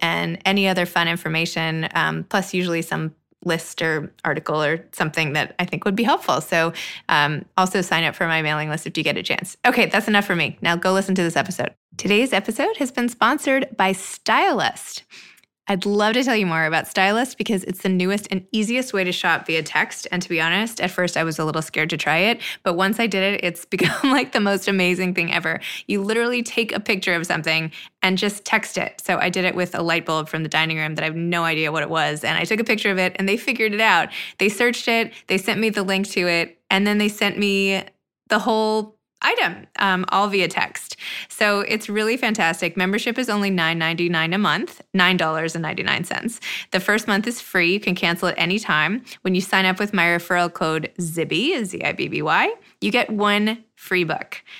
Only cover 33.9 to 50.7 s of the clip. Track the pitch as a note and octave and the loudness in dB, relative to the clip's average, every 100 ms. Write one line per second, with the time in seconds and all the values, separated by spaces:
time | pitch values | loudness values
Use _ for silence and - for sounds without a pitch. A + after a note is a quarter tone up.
33.9 | F3+ - - - - G3 G#3 A#3+ A#3+ - | 4 2 -6 -12 -2 -2 2 0 0 0
34.9 | A3+ A3+ - - F#3+ F#3+ G3+ A3 G#3 F#3+ | 0 -2 -6 -4 -2 0 0 0 0 0
35.9 | F#3+ G3 - F3+ E3+ E3+ - _ F#3+ G3+ | 0 0 0 0 0 -2 -8 _ 2 4
36.9 | G#3 G#3 G#3 G3+ - G3+ G3 G3 F#3+ - | 4 2 0 -2 0 0 2 2 0 -4
37.9 | - _ _ - - - A3 G#3+ G#3+ G#3 | -14 _ _ -2 0 2 2 2 0 -2
38.9 | _ _ _ C#4+ A#4+ F3+ F3 - - G3 | _ _ _ 0 2 0 -2 -10 -2 2
39.9 | F#3 F#3 F#3+ G3+ G3 E3+ - - - - | 2 2 2 2 2 0 0 -4 -6 -16
40.9 | - - - - - G#3+ G3+ G3+ G#3+ G#3+ | -14 -12 -12 -14 0 2 2 0 -4 -2
41.9 | G#3 G#3+ A#3 A#3 G#3+ E3 E3+ F3 F3 F#3 | -2 0 0 0 2 0 0 -2 0 0
42.9 | G3+ A#3+ A#3 B3 G#3 G3+ F#3+ D#3+ E3 D#3+ | 0 -2 -2 0 0 0 2 2 0 0
43.9 | E3 F3 E3 D#3+ F#3+ F#3+ D#3 D#4+ - - | 0 0 0 0 2 2 0 -2 -10 -4
44.9 | G3 F3+ F#3 D#3+ D#3 E3 E3 D#3 - - | 2 4 4 2 0 -2 -2 -4 -4 -2
45.9 | - F#3 - - - - - - F#3 F#3 | -2 -2 -4 -6 -6 -8 -10 -4 -2 2
46.9 | G#3 - G3 A#3 A#3 - F#3 E3+ G3 G3+ | 0 2 0 0 -6 -2 2 2 2 0
47.9 | F#3 F3 E3+ F3+ - E3+ G3 G#3 D#3 D3+ | 0 0 0 -2 0 0 0 0 2 2
48.9 | A3 - - G3 F#3 F#3 G3 F#3+ F#3 G3+ | 0 -6 -6 0 0 2 2 2 2 0
49.9 | F#3+ E3+ E3+ E3+ F3+ F3 E3+ D#3+ | 2 2 2 2 2 2 0 -2